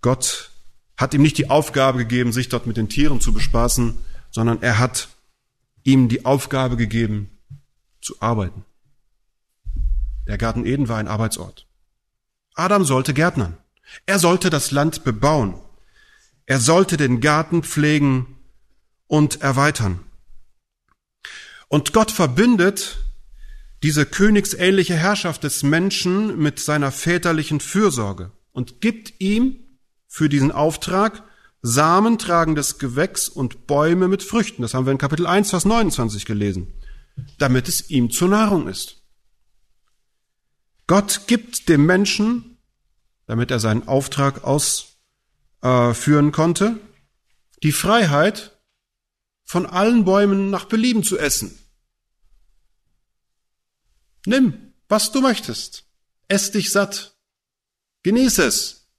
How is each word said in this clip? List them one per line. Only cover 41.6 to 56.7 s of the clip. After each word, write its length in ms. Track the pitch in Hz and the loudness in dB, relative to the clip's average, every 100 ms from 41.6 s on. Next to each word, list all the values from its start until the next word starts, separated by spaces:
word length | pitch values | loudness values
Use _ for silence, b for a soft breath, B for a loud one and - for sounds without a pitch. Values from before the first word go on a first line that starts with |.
| - | 2
dem 160 | 156 | 4
Menschen, 720 | 151 185 202 - 214 240 - _ _ _ _ _ _ _ _ | 6 4 2 0 0 -2 -6 _ _ _ _ _ _ _ _
damit 240 | 113 117 | -2 0
er 80 | 127 | 0
seinen 300 | 110 107 - | 0 -2 0
Auftrag 560 | 139 135 - 139 139 | -2 -2 -2 -2 -2
aus-, 520 | - 143 - - - _ _ _ _ _ _ _ | -2 -2 0 -4 -8 _ _ _ _ _ _ _
äh, 320 | 127 127 120 | 0 2 2
führen 400 | 117 - 147 147 | 0 2 4 4
konnte, 480 | 147 165 170 202 220 - _ _ _ _ _ _ _ | 2 0 2 0 -2 -12 _ _ _ _ _ _ _
die 100 | 151 | -2
Freiheit, 840 | 147 - 226 185 143 175 208 - _ _ _ _ _ _ _ _ _ | -2 2 2 2 2 2 -2 -14 _ _ _ _ _ _ _ _ _
von 220 | - 175 180 | -6 -4 -2
allen 380 | 180 208 240 | 0 2 4
Bäumen 460 | 185 196 202 196 196 | 4 4 4 2 0
nach 160 | 196 - | -4 -4
Belieben 360 | 226 240 220 | 0 0 0
zu 160 | 175 185 | -2 -2
essen. 400 | 147 - - - _ _ _ _ _ _ _ _ _ _ _ _ _ _ _ _ _ _ _ _ _ _ _ _ _ _ | -2 -4 -6 -14 _ _ _ _ _ _ _ _ _ _ _ _ _ _ _ _ _ _ _ _ _ _ _ _ _ _
Nimm, 480 | - 254 254 131 - _ _ | -2 2 2 -2 -16 _ _
was 220 | 214 - | -2 0
du 100 | 277 | 0
möchtest. 680 | 262 220 - 110 - - _ _ _ _ _ | 0 0 -6 -12 -12 -18 _ _ _ _ _
Ess 240 | 196 - | -2 -2
dich 180 | 214 - | -4 0